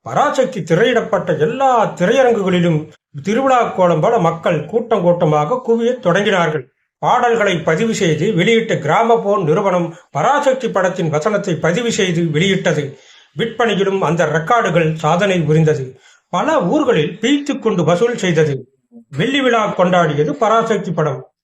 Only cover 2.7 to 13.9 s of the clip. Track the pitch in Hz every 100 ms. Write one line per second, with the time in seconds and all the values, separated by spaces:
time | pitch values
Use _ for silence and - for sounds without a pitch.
2.7 | 156 156 - _ 143 139 226 269 254 226
3.7 | - 180 160 185 233 170 165 208 165 -
4.7 | 226 226 220 175 175 170 151 151 247 -
5.7 | 226 233 254 190 175 208 190 165 156 -
6.7 | _ _ _ 151 233 240 226 202 175 139
7.7 | 165 226 214 185 147 190 214 190 226 220
8.7 | 165 139 180 226 233 196 202 165 170 202
9.7 | 180 165 165 _ 139 190 285 269 262 220
10.7 | 196 185 180 165 147 214 202 - 151 160
11.7 | 180 233 220 185 165 170 147 196 190 180
12.7 | 151 - - - - _ 143 226 - 233
13.7 | 185 190